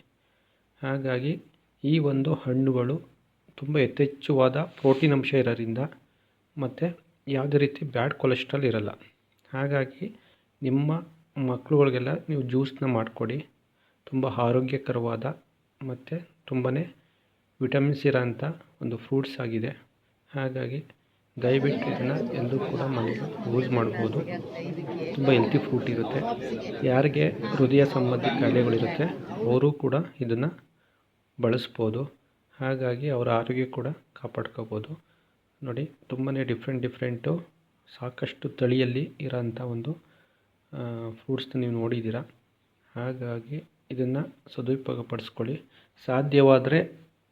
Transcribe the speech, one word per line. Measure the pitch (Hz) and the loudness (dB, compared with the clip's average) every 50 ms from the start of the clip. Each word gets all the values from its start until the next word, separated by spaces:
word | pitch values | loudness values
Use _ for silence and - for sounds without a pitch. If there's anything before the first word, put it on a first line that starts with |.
| - _ _ _ _ _ _ _ _ _ _ _ _ _ _ _ 135 | -18 _ _ _ _ _ _ _ _ _ _ _ _ _ _ _ -6
ಹಾಗಾಗಿ | 135 135 139 135 131 127 123 131 147 175 - - - _ _ _ _ _ _ - | -4 -4 -4 -2 -2 -2 -2 -2 -2 -4 -4 -8 -16 _ _ _ _ _ _ 0
ಈ | 139 156 165 | 2 2 4
ಒಂದು | 147 143 135 135 135 156 156 | 4 2 2 2 2 0 0
ಹಣ್ಣುಗಳು | - - 127 127 131 135 135 127 127 123 123 143 165 - - _ _ _ _ _ _ _ _ _ | -2 0 0 0 2 2 2 2 2 0 0 -2 -4 -6 -10 _ _ _ _ _ _ _ _ _
ತುಂಬ | - 139 139 151 151 | -10 -6 -2 2 2
ಯಥೇಚ್ಛವಾದ | 127 120 127 - 143 139 - - - - 151 131 131 127 131 147 | 2 2 2 2 0 0 0 -2 -2 0 4 4 4 4 4 0
ಪ್ರೋಟೀನ್ | 165 - - - - 135 135 135 160 151 143 | -4 -6 -4 2 4 6 6 6 6 4 4
ಅಂಶ | 135 131 - - | 4 2 2 2
ಇರೋದ್ರಿಂದ, | 135 123 120 117 117 117 113 113 120 139 160 - - _ _ _ _ _ _ _ _ _ _ _ 151 | 2 4 2 0 -2 -2 -4 -4 -4 -4 -6 -8 -12 _ _ _ _ _ _ _ _ _ _ _ -6
ಮತ್ತು | 139 123 - - 160 175 170 - _ _ _ _ _ 139 | -6 -6 -4 -4 -4 -4 -4 -6 _ _ _ _ _ -4
ಯಾವುದೇ | 139 131 135 143 143 143 | -2 -2 0 2 2 4
ರೀತಿ | 143 139 - - 160 | 4 2 0 -2 -8
ಬ್ಯಾಡ್ | 139 123 123 120 147 - | -4 -2 -2 0 -2 -2
ಕೊಲೆಸ್ಟ್ರಾಲ್ | - - 135 127 - - - - 139 139 | 0 2 2 2 2 0 -2 -2 0 2
ಇರಲ್ಲ. | 123 107 110 104 101 - - - - _ _ _ _ _ _ _ _ - | 2 2 0 -2 -4 -6 -10 -14 -20 _ _ _ _ _ _ _ _ -6
ಹಾಗಾಗಿ | 135 139 143 143 139 131 131 - - 180 220 214 - _ _ _ _ _ _ _ _ 143 | -4 -2 0 0 0 0 -2 -4 -10 -10 -10 -10 -14 _ _ _ _ _ _ _ _ -2
ನಿಮ್ಮ | 127 131 139 147 151 156 170 175 - - - _ _ - 143 | 0 2 2 2 2 0 -2 -4 -8 -16 -20 _ _ -8 -4
ಮಕ್ಳುಗಳಿಗೆಲ್ಲ | 135 127 123 127 - - 156 143 143 135 123 127 123 131 156 | -2 -2 -2 -4 -2 2 4 6 6 6 4 2 0 -2 -2
ನೀವು | 175 - - 156 143 | -4 -4 -4 -4 -2
ಜ್ಯೂಸ್‌ನ | 123 120 123 131 135 131 - - 139 | -2 0 0 0 0 0 -2 -4 -2
ಮಾಡಿಕೊಡಿ. | 131 123 113 110 113 - - 117 110 123 147 - - _ _ _ _ _ _ _ _ _ _ _ | 0 2 2 0 -2 -4 -4 -4 -4 -4 -6 -8 -10 _ _ _ _ _ _ _ _ _ _ _
ತುಂಬ | - 139 131 131 | -6 -2 -2 0
ಆರೋಗ್ಯಕರವಾದ | 131 107 120 120 117 120 127 131 131 139 131 - - 127 120 117 117 117 113 117 135 156 - _ _ _ _ _ _ _ - 139 131 | 0 0 2 2 4 4 2 2 0 -2 -4 -4 -4 -2 -2 -2 -2 -2 -4 -4 -6 -8 -8 _ _ _ _ _ _ _ -14 -10 -10
ಮತ್ತು | 123 123 - - 160 170 175 - _ _ _ | -10 -10 -10 -10 -10 -10 -10 -12 _ _ _
ತುಂಬನೇ | - 135 127 123 127 127 151 175 - - _ _ _ _ _ _ _ _ _ _ _ _ - | -6 -4 -2 0 0 0 -2 -2 -4 -8 _ _ _ _ _ _ _ _ _ _ _ _ -4
ವಿಟಮಿನ್ಸ್ | 131 127 135 139 139 143 143 - - | -2 0 2 2 2 2 2 2 2
ಇರೋಂಥ | 143 127 127 123 120 117 - 135 151 165 - - _ _ - | 2 4 4 2 0 -2 -4 -6 -6 -8 -8 -12 _ _ -10
ಒಂದು | 131 120 113 113 | -6 -6 -6 -6
ಫ್ರೂಟ್ಸ್ | - - 135 135 135 - - - | -4 -2 0 0 0 -2 -4 -6
ಆಗಿದೆ. | 127 117 113 113 113 123 - - - _ _ _ _ _ _ _ _ _ | -6 -4 -4 -2 -4 -4 -6 -8 -14 _ _ _ _ _ _ _ _ _
ಹಾಗಾಗಿ | - 143 135 131 127 131 123 123 131 147 - - - _ _ _ _ _ _ _ _ - | -6 -4 -4 -4 -4 -4 -6 -6 -6 -8 -10 -12 -16 _ _ _ _ _ _ _ _ 0
ದಯವಿಟ್ಟು | 123 123 131 139 135 139 123 - - - | 2 4 4 4 4 2 0 0 -2 -2
ಇದನ್ನ | - - 123 127 | -2 -2 -2 -2
ಎಲ್ಲರೂ | 143 156 120 - - 120 120 120 135 131 | -2 -2 -2 -2 -2 -2 -2 0 0 -2
ಕೂಡ | 135 - 135 123 | -2 -2 -2 -2
ಮನೇಲಿ | 135 135 135 120 113 113 - - 147 151 - - 104 120 117 | -2 -2 0 0 -2 -2 -2 -4 -6 -8 -8 -8 -4 -2 0
ಯೂಸ್ | 127 127 123 | 0 0 2
ಮಾಡ್ಬೋದು. | 127 117 113 113 107 113 117 110 110 147 - - 175 170 - - - - 170 - - 165 147 - - - - - - | 2 0 0 0 0 0 -2 -2 0 -2 -4 -4 -6 -8 -8 -10 -10 -10 -8 -8 -8 -8 -8 -8 -8 -8 -6 -6 -4
ತುಂಬ | 143 135 139 | 0 4 6
ಹೆಲ್ತಿ | 131 117 113 - 151 147 | 6 6 6 4 2 2
ಫ್ರೂಟ್ | - - 131 120 107 - | 2 0 -2 -2 0 -2
ಇರುತ್ತೆ. | 120 117 117 113 127 135 - - - - 131 127 - - - - - - - 135 | -2 -2 -2 -2 -4 -4 -4 -4 -4 -6 -6 -6 -6 -6 -6 -8 -6 -2 2 4
ಯಾರಿಗೆ | 123 131 139 147 139 147 151 165 | 6 6 6 4 4 2 2 2
ಹೃದಯ | - - - - - - 135 127 135 139 139 | 0 -2 -4 -2 2 4 4 6 8 8 6
ಸಂಬಂಧಿ | 139 - 135 123 123 123 120 117 117 117 127 | 6 4 2 2 2 2 0 0 0 2 2
ಕಾಯಿಲೆಗಳಿರುತ್ತೆ, | - 113 117 123 120 120 113 113 117 107 - - 147 180 - - - - - 208 220 | 2 4 4 4 4 4 4 2 2 0 0 0 -2 -2 -2 -6 -10 -10 -6 -4 0
ಅವರು | 226 123 131 143 147 | 2 4 4 4 4
ಕೂಡ | 147 - - 131 127 151 175 - - - | 2 2 0 0 0 0 0 -2 -6 -6
ಇದನ್ನ | 131 120 113 117 135 165 - - - _ _ _ _ _ _ _ _ _ _ _ _ _ _ - | -4 -2 0 0 0 -2 -4 -6 -12 _ _ _ _ _ _ _ _ _ _ _ _ _ _ 0
ಬಳಸ್ಬೋದು. | 120 117 117 123 - - - - 113 110 110 120 143 147 - _ _ _ _ _ _ _ _ - | 2 2 2 2 -2 -4 -6 -2 -2 -2 -2 -2 -4 -8 -10 _ _ _ _ _ _ _ _ -6
ಹಾಗಾಗಿ | 135 131 135 131 131 123 123 123 139 147 | -4 -2 -2 0 0 -2 -2 -2 -2 -2
ಅವರ | 135 120 123 123 | -2 0 2 2
ಆರೋಗ್ಯ | 117 113 117 120 127 127 127 | 2 2 2 0 0 -2 -2
ಕೂಡ | 127 - 127 120 135 160 - _ _ - | -2 -2 -4 -4 -4 -6 -8 _ _ -16
ಕಾಪಾಡ್ಕೋಬೋದು. | - - 120 - 120 113 - - - 113 - 107 107 110 - 160 - _ _ _ _ _ _ _ _ _ _ _ _ 143 | -12 -12 -10 -8 -8 -8 -8 -8 -10 -10 -8 -8 -8 -8 -8 -12 -16 _ _ _ _ _ _ _ _ _ _ _ _ -10
ನೋಡಿ, | 131 117 131 151 156 - _ _ - | -8 -6 -6 -6 -8 -8 _ _ -8
ತುಂಬನೇ | 131 131 131 139 135 135 131 | -6 -4 -2 -2 -2 -2 -2
ಡಿಫ್ರೆಂಟ್ | 123 120 113 - - 135 127 | -2 -2 -4 -4 -4 -4 -4
ಡಿಫ್ರೆಂಟು | 123 123 - - 127 123 120 117 - 143 160 175 170 - _ _ _ _ _ _ _ _ - - | -4 -4 -4 -4 -4 -4 -4 -2 -2 -2 -2 -2 -4 -8 _ _ _ _ _ _ _ _ -16 -12
ಸಾಕಷ್ಟು | 123 123 - - - 131 - - - 143 | -10 -10 -8 -6 -8 -8 -6 -6 -8 -8
ತಳಿಯಲ್ಲಿ | - - 131 123 127 131 131 123 120 131 151 - - - | -4 0 2 2 4 4 2 2 0 -2 -4 -6 -8 -10
ಇರೋಂಥ | 147 131 127 123 120 117 113 120 | -8 -6 -4 -4 -4 -4 -6 -6
ಒಂದು, | 127 123 120 117 117 143 160 - - _ _ _ _ _ _ _ _ _ _ _ _ _ - | -6 -6 -6 -6 -6 -6 -8 -8 -12 _ _ _ _ _ _ _ _ _ _ _ _ _ -10
ಆ, | 139 123 120 117 113 117 113 | -8 -8 -6 -6 -8 -8 -10
ಫ್ರೂಟ್ಸ್‌ನ | 110 113 - - 131 131 - - - 131 | -10 -10 -6 -4 -4 -4 -4 -4 -4 -2
ನೀವು | 123 123 117 | -2 -2 0
ನೋಡಿದ್ದೀರಾ. | 113 117 117 123 120 113 113 110 120 - - - _ _ _ _ _ _ _ _ _ _ _ - | 0 0 0 -2 -2 -2 -2 -4 -4 -6 -10 -14 _ _ _ _ _ _ _ _ _ _ _ -10
ಹಾಗಾಗಿ | 120 120 127 131 127 123 120 117 117 113 131 147 156 - - _ _ _ - | -8 -6 -6 -6 -6 -6 -6 -6 -8 -8 -8 -10 -12 -12 -14 _ _ _ -8
ಇದನ್ನ | 131 127 127 127 127 139 165 269 - _ _ - - | -4 -2 -2 0 0 -2 -4 -6 -8 _ _ -14 -10
ಸದುಪಯೋಗ | - 123 123 131 135 131 127 123 120 117 - | -6 -4 -2 -2 -2 -2 -4 -6 -6 -6 -6
ಪಡಿಸ್ಕೊಳ್ಳಿ. | 120 113 - - - - 117 120 143 - - _ _ _ _ _ _ _ - | -8 -8 -8 -8 -8 -6 -4 -4 -6 -8 -10 _ _ _ _ _ _ _ -4
ಸಾಧ್ಯವಾದ್ರೆ | - 127 131 143 147 139 143 139 135 135 131 131 139 151 165 - - - - - _ _ _ _ _ | 0 0 2 2 4 6 8 10 10 10 8 6 4 2 2 2 0 -4 -14 -20 _ _ _ _ _